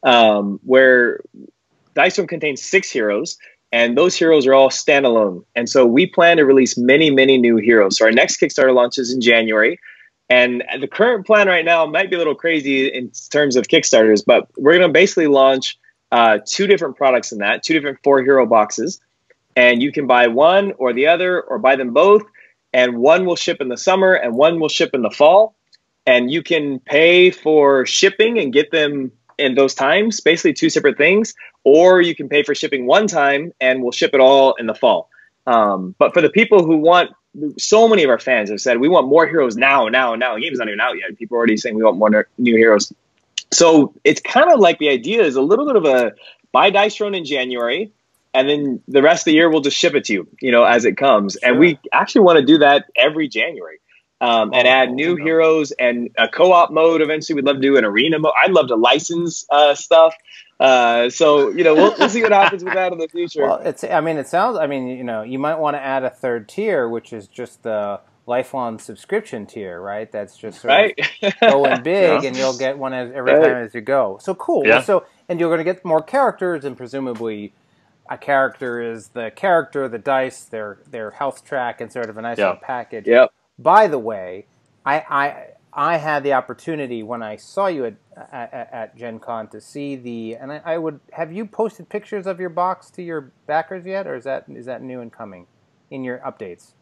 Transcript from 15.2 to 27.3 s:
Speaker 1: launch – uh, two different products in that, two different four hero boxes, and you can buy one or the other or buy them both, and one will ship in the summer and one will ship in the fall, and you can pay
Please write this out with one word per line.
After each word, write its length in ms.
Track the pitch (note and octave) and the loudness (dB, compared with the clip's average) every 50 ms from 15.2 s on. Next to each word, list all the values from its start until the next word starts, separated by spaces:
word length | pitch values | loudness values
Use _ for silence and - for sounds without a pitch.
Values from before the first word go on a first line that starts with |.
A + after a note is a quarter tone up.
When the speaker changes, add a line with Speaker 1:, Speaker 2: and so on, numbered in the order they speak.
| E3 | 0
Speaker 1:
launch – 500 | D3 C#3+ C3+ C3+ C3+ C3+ C3 B2+ - - _ _ _ _ _ _ _ | 2 4 4 4 4 2 0 -4 -8 -12 _ _ _ _ _ _ _
uh, 260 | - A#2+ A#2 A2+ G#2+ G#2 - | 0 2 4 4 2 0 -2
two 220 | - - - G3 | -8 -4 -4 2
different 280 | F#3+ G3+ F#3 E3+ C#3+ B2 | 2 2 0 0 -8 -6
products 360 | _ C#3+ C3 B2+ A#2+ G#2+ - | _ 0 2 2 0 -2 -4
in 80 | A#2+ G#2 | -10 -6
that, 240 | G2+ G#2 A2+ - - | -4 -4 -4 -4 -4
two 100 | - D#3+ | -2 -2
different 260 | D#3+ C#3 D3 C3+ _ _ | -2 -2 -4 -10 _ _
four 180 | C#3+ C#3 C3+ | 2 2 2
hero 240 | B2+ C3 C#3 C3+ B2 | 4 2 2 2 4
boxes, 560 | A2 A#2 A2 G#2 G#2 - - A2+ D#3+ G3 _ _ _ _ _ _ _ _ _ _ _ _ | 4 2 2 2 0 -4 -8 -8 -8 -8 _ _ _ _ _ _ _ _ _ _ _ _
and 240 | C3 B2 B2 B2 A#2+ | 2 4 4 4 2
you 100 | B2+ C#3+ | -2 -2
can 140 | C#3 D3+ C#3+ | -4 -4 0
buy 200 | B2 B2+ B2 B2 | 2 2 4 4
one 460 | A#2+ A#2 B2 D3 E3 F#3 G3 G3+ G3 - | 2 2 4 4 4 4 2 0 -2 -6
or 160 | - C3 B2 A#2+ | -4 -4 -4 -2
the 140 | B2 C#3 | 0 2
other 340 | D#3 E3+ E3+ F#3 F3+ F3+ E3+ | 2 2 2 0 -2 -2 -4
or 160 | - - C3 | -4 -6 -8
buy 180 | A2+ A2 C3 C#3 | -2 0 0 0
them 180 | C3 C3+ B2 A#2 | 2 -2 -2 2
both, 300 | C#3 E3 G3 G#3 G#3+ G#3 _ _ _ _ _ _ _ _ _ - | 2 4 6 4 4 2 _ _ _ _ _ _ _ _ _ 0
and 240 | B2+ B2 B2 A#2+ | 0 0 0 0
one 280 | A#2 A#2+ C#3+ D#3+ F3+ F#3 | 0 4 4 4 4 2
will 100 | F3+ E3+ | -2 -4
ship 240 | - - - E3 - | -4 -4 -6 -4 -6
in 80 | C#3+ B2+ | -6 -8
the 80 | B2 | -8
summer 360 | A#2 - - F#3 F#3+ F#3+ F#3 F#3 | -4 -2 -2 0 2 2 2 2
and 220 | - - B2 A#2 | 2 0 -4 0
one 240 | A#2+ C#3+ E3 E3+ E3 | 2 2 2 2 2
will 100 | D#3 D3 | -4 -4
ship 220 | - - E3+ D#3 - | -2 -2 -2 -2 -2
in 80 | C3+ | -4
the 80 | A#2 G#2+ | -4 -4
fall, 460 | - - D3 D#3 F3 G3+ A3 A3 _ _ _ _ _ _ _ _ _ _ _ | 0 4 4 6 6 6 4 2 _ _ _ _ _ _ _ _ _ _ _
and 240 | - B2+ B2 B2 B2 | 2 2 2 2 -2
you 100 | D3 E3 D#3 | -4 -6 -4
can 360 | - F3 D#3 D3 C#3+ C3+ B2+ | -2 -4 -4 -2 -4 -8 -10
pay 520 | _ - D3 D3 D#3+ E3+ F3 F3+ F3+ F#3 | _ -2 0 2 4 4 6 6 4 4